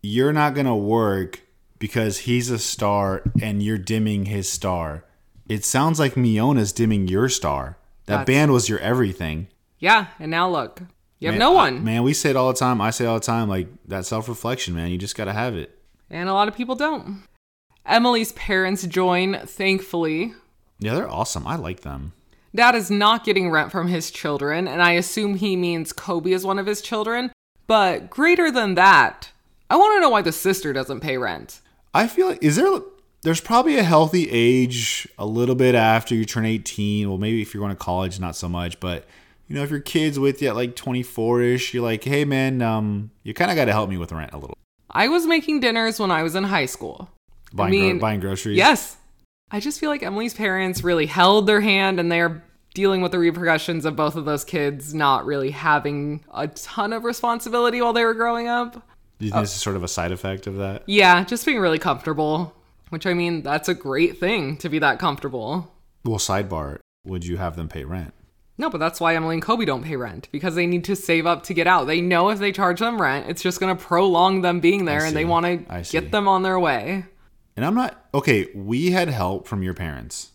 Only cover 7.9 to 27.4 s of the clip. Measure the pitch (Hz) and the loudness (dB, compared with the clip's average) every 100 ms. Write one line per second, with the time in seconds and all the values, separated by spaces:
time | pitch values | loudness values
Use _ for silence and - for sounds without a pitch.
7.9 | - - 104 131 135 147 123 113 107 95 | -20 -4 -2 2 4 4 4 2 -2 0
8.9 | 123 107 90 82 78 98 _ _ _ 175 | 0 0 -2 -6 -6 -8 _ _ _ 2
9.9 | 220 180 - 156 165 185 165 117 - 180 | 2 2 -10 -6 -2 0 -2 -4 -12 -20
10.9 | _ _ _ 160 180 254 370 160 123 110 | _ _ _ -4 2 6 6 4 0 -2
11.9 | 117 123 151 151 135 127 127 127 120 107 | 2 2 2 2 2 2 2 2 2 0
12.9 | - 117 113 - 117 110 95 90 - - | 0 0 0 0 -2 0 -2 -4 -10 -10
13.9 | 95 90 110 113 113 117 123 - 85 87 | -8 -6 -6 -6 -8 -6 -4 -4 -4 -4
14.9 | 90 101 - 101 107 123 101 69 _ _ | -6 -6 -8 -6 -4 -4 -6 -10 _ _
15.9 | _ _ 165 180 196 208 214 247 262 302 | _ _ -8 -2 0 0 -2 -6 -2 -4
16.9 | 302 - 196 _ _ _ _ _ _ - | -4 -10 -14 _ _ _ _ _ _ 0
17.9 | 226 247 240 220 - - 190 190 190 180 | 4 4 2 0 -6 -2 0 0 -2 -2
18.9 | 185 185 180 185 196 - - 196 190 190 | 0 2 2 0 -2 -8 -4 0 0 -2
19.9 | 170 160 156 226 - _ _ _ _ 107 | -2 -2 -2 -4 -8 _ _ _ _ -4
20.9 | 139 - 82 117 - 64 165 85 90 - | -2 -4 -4 -4 -4 -6 -6 -6 -10 -10
21.9 | 69 73 - _ _ _ 208 240 233 180 | -10 -12 -16 _ _ _ 2 4 4 0
22.9 | 202 208 233 226 196 180 156 - - 175 | 2 4 4 2 0 2 2 0 -2 -2
23.9 | 175 160 - 156 143 143 160 180 151 175 | -2 -4 -6 -4 -2 -2 -2 -2 2 4
24.9 | 175 175 - 208 196 202 185 175 165 156 | 4 0 -2 -2 -2 0 0 0 -2 -6
25.9 | - - 170 165 185 190 196 196 208 - | -10 -4 -4 0 0 0 -2 -2 -4 -4
26.9 | 220 214 233 247 - | -4 -2 -2 -4 -10